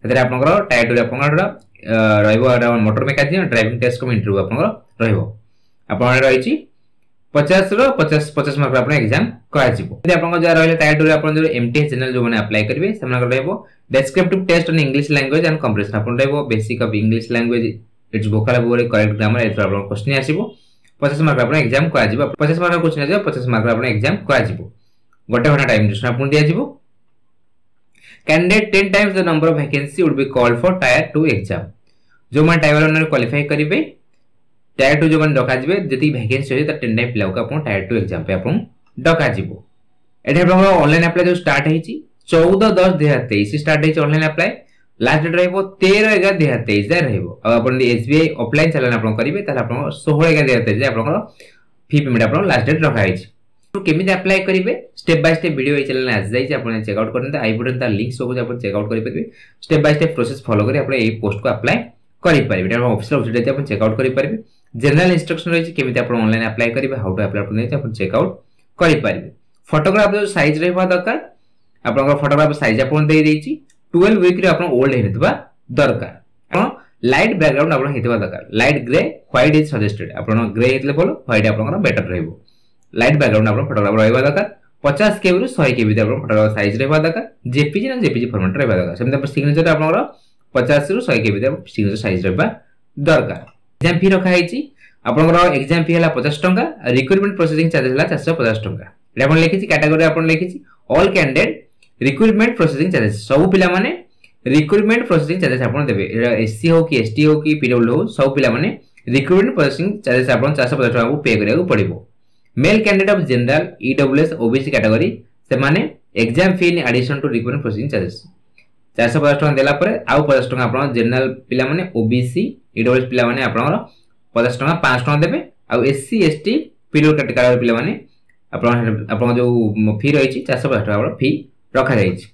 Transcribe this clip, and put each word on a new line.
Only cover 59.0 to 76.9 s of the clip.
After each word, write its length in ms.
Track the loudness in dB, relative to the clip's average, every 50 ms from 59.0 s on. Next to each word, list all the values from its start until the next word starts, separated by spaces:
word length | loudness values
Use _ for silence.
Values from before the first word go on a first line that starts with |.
| -6 -6 -8 -8 -8 -10 -12 -20 -20 _ _ _ -4
ଷ୍ଟେପ୍ 180 | -2 0 2 2
ବାଇ 100 | 2 2
ଷ୍ଟେପ୍ 200 | 2 0 -2 -2
ପ୍ରୋସେସ୍ 240 | -4 -4 -4 -6 -10 -6
ଫଲୋ 160 | -2 0 0 0
କରି 120 | 0 -2 -2
ଆପଣ 120 | -4 -2 -2 -2
ଏଇ 80 | -2 -2 -2 -4
ପୋଷ୍ଟକୁ 240 | -6 -6 -6 -4 -4 -4 -4
ଆପ୍ଲାଏ 220 | -2 -2 -2 -2 -2 -4 -8 -18 _ _ _ _ _
କରିପାରିବେ। 440 | 0 2 2 2 2 0 -2 -2 -2 -2
ଏଇଟା 80 | -2 0
ଆମ 80 | 0 0 -2
ଅଫିସିଆଲ 220 | -2 -4 -4 -2 -2
ୱେବସାଇଟ୍ 180 | -2 -2 -2 -2
ଅଛି, 80 | -2 -2
ଆପଣ 120 | -4 -4 -4 -6
ଚେକ୍ 120 | -4 -2
ଆଉଟ୍ 140 | 0 0 0 0
କରିପାରିବେ। 380 | -2 -2 -2 -2 -4 -4 -4 -8 -10 _ _ _ _ _ _
ଜେନେରାଲ 360 | -2 0 2 2 4 4 4 2
ଇନଷ୍ଟ୍ରକ୍ସନ 320 | 0 -2 -4 -8 -6 -4 -2 -2
ରହିଛି, 180 | -2 -2 -2
କେମିତି 260 | -4 -4 -4 -2 -2 -4
ଆପଣ 140 | -2 -2 -2 0 2
ଅନଲାଇନ 200 | 2 0 0 0 -4
ଆପ୍ଲାଏ 200 | -2 -2 -2 -2 -2
କରିବେ, 200 | -2 -4 -4 -4 -4
how 80 | -4 -6 -4
to 40 | -4 -4
apply 140 | -4 -4 -6
ଆପଣ 120 | -6 -4 -4 -4
ଦେଇଛି, 160 | -4 -4 -4
ଆପଣ 160 | -6 -6 -6 -6 -6
ଚେକ୍ 160 | -6 -2 0
ଆଉଟ୍ 180 | -2 -2 -2 -4 -10 _ _ _ _ _ _ _ 0
କରିପାରିବେ। 500 | 2 2 2 2 0 -4 -4 -4 -8 -14 -20 _ _ _ _ _ _ -2
ଫଟୋଗ୍ରାଫ 420 | -2 0 0 2 2 2 2 2 2
ଯୋଉ 100 | -2 -4 -2 -2
ସାଇଜ 180 | 0 0 0 0 0
ରହିବା 220 | 0 -2 0 0 0 0
ଦରକାର, 260 | 0 -2 0 -2 -4 -6 -8 -12 _ _ _ _ _ _ _ _ _ _ _
ଆପଣଙ୍କର 320 | -2 -2 0 2 2 0 0
ଫଟୋଗ୍ରାଫ 280 | 2 0 2 4 2 2 2 0
ସାଇଜ 180 | 0 0 0 0 0
ଆପଣ 140 | 0 0 0 2 4
ଦେଇଦେଇଛି। 420 | 4 4 4 2 2 0 -2 -8 -10 -10 _ _ _ _ _ _ 0
ଟୁଏଲ୍ଭ 260 | 2 4 4 4 4 4
ୱିକରେ 240 | 2 2 2 2 0
ଆପଣ 160 | 2 0 0 0 0 2
ଓଲ୍ଡ 140 | 2 2 2
ହେଇନଥିବା 340 | 0 0 -2 0 0 0 0 -2 -4 -10 -18 _ _ _ _ 0 0
ଦରକାର। 360 | 2 2 0 -2 -6 -10 -14 -20 _ _ _ _ _ _
ଆପଣ 120 | -2 -2 -2 -2 -4 -10 -20 _